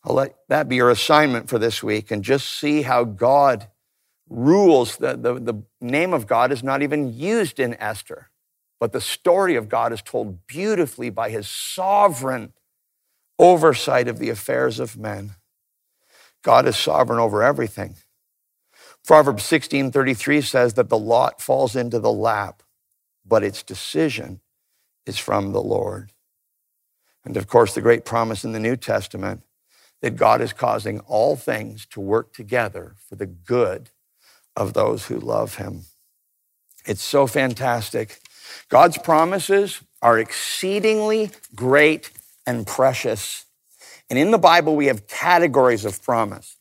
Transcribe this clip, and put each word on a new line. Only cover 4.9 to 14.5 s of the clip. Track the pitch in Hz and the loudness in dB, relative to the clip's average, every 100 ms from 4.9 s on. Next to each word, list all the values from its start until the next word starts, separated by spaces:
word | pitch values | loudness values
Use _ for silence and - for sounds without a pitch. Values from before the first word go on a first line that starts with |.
| - | -4
The, | 131 127 | -6 -2
the, | 117 123 | -4 -4
the | 120 107 - _ | -6 -8 -12 _
name | 120 139 185 | -4 -2 0
of | 214 104 | -2 0
God | 117 127 | 0 2
is | 131 | 0
not | 131 139 | -4 -4
even | 143 151 135 113 | -2 -2 -4 -6
used | 175 226 170 - | -4 -2 -2 -4
in | 123 117 | -4 -4
Esther, | 104 107 - 78 _ _ _ _ _ _ | -8 -10 -14 -20 _ _ _ _ _ _
but | 117 | -4
the | 120 | -4
story | - - 175 175 190 131 | -6 -2 2 2 2 0
of | 107 | -2
God | 117 117 | -2 -2
is | 113 | -6
told | - 120 110 90 - | -8 -8 -8 -12 -14
beautifully | 131 208 202 151 - 123 | -8 -4 -2 -2 -4 -10
by | 98 113 | -6 -6
his | 110 104 | -6 -10
sovereign | - - - 185 202 202 131 131 127 - _ _ _ _ _ _ _ _ - | -12 -10 -6 0 4 2 2 -6 -6 -10 _ _ _ _ _ _ _ _ 6
oversight | 170 175 160 123 - 127 120 | 6 8 4 2 0 0 0
of | 113 | -4
the | 117 | -6
affairs | 110 - | -6 -4